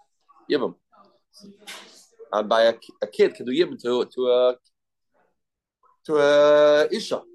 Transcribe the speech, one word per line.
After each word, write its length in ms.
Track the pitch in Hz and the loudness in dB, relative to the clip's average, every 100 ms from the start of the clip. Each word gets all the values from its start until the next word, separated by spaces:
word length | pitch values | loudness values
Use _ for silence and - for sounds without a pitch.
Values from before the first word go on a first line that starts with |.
| _ _ _ _ - | _ _ _ _ -6
Yibum. 240 | 143 104 - _ _ _ _ _ _ 202 - 208 - - - _ _ - | -4 -4 -10 _ _ _ _ _ _ -20 -20 -20 -20 -20 -20 _ _ -8
And 160 | 104 107 | -6 -2
by 140 | 113 | 2
a, 120 | 117 113 - - | 2 0 -12 -12
a 40 | 107 | -12
kid 280 | - 196 | 0 0
can 100 | - | 0
do 80 | 117 | -8
Yibum 260 | 131 165 127 | -4 -4 -4
to, 240 | 120 123 - | -6 -4 -4
to 240 | - 123 | -6 -2
a, 260 | 123 127 123 _ _ _ _ _ _ _ _ _ _ _ _ _ _ - | 0 0 -2 _ _ _ _ _ _ _ _ _ _ _ _ _ _ -4
to 100 | 151 | 0
a 720 | 143 147 147 147 147 147 151 | 2 4 4 4 4 2 0
Isha. 320 | 220 - 107 - | -4 -8 -10 -10